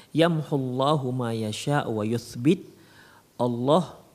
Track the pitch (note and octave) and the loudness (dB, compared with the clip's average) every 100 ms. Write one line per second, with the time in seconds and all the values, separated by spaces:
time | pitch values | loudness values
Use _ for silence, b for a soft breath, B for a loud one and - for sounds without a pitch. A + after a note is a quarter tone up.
0 | B C#3+ E3 D#3+ D3 D3 C3 B2+ C3+ D#3 | B 2 2 2 -2 -2 -2 0 2 2
1 | B2+ B2+ A#2 A2+ A2 G#2+ - C#3+ - A2 | 0 -2 -2 -2 -4 -4 -2 0 0 -2
2 | G#2+ A#2 - A#2+ B2+ F#3+ - - B B | -2 -2 -4 -2 2 2 0 -20 B B
3 | B B B - B2 A#2+ B2+ E3 D#3+ - | B B B -4 -2 0 2 2 2 -8
4 | - | -20